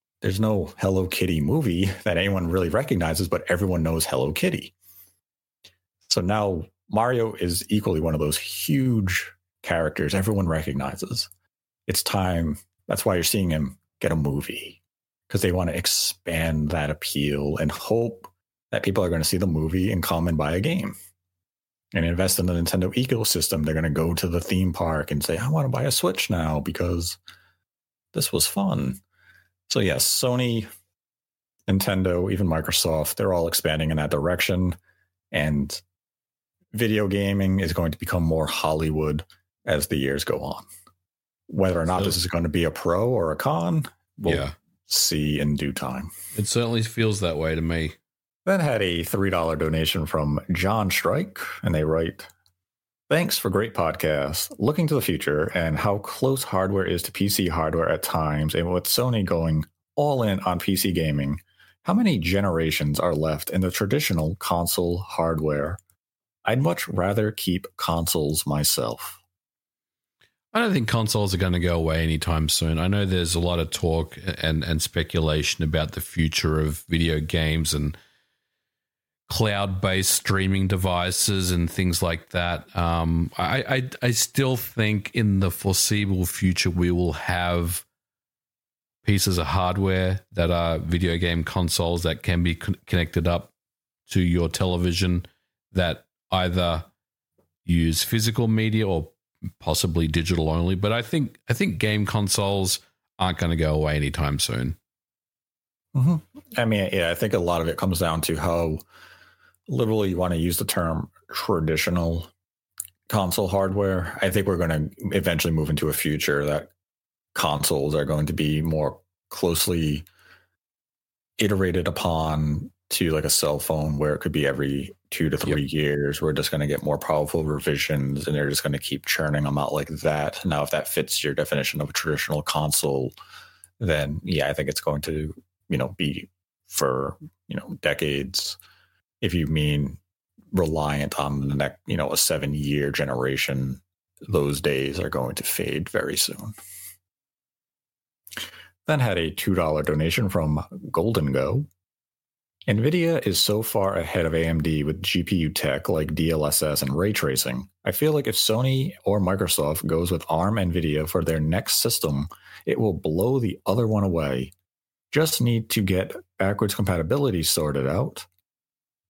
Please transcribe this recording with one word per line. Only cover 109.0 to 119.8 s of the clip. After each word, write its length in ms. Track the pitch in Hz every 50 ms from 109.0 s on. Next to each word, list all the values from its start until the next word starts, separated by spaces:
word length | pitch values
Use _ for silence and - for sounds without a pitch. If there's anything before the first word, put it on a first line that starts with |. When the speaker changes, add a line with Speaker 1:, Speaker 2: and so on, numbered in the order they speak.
| - - - - - - _ _ _ _ _ _ _
Speaker 1:
liberally 440 | - 135 127 120 107 110 107 101 95
you 60 | 90 87
wanna 180 | 90 87 87
use 220 | 82 82 87 80 -
the 60 | -
term 440 | - - 95 85 82 80 82 - - _ - _ -
traditional 960 | - - - - 98 82 78 80 78 78 - 87 87 87 82 85 85 85 82 - _ _ _ _ _ _ _ _ _ - - - _ _ _ -
console 400 | - 104 95 90 - - 98 90
hardware. 720 | 101 98 95 95 95 101 98 95 92 90 87 85 - -
I 80 | 98 95
think 180 | 92 104 95
we're 120 | 101 92 82
gonna 320 | 87 82 80 76 76 - - - - 95
eventually 420 | - 98 80 90 85 78 - 85 80
move 160 | 78 76 73
into 180 | 76 - 78 76
a 60 | 69
future 500 | - - 76 76 76 - - 71 71 71
that 280 | 73 73 73 - - _ _ _ _ _ _ _ _ _ _ _ _ -
consoles 600 | - - 78 73 73 - - 85 69 69 76 76
are 100 | 76 73
going 220 | 71 78 76 76
to 60 | 76
be 280 | - 78 78 76 76 76
more 400 | 80 82 80 76 73 69 - - _ _ _ _ _ -
closely 720 | - - - 87 82 - - 92 87 85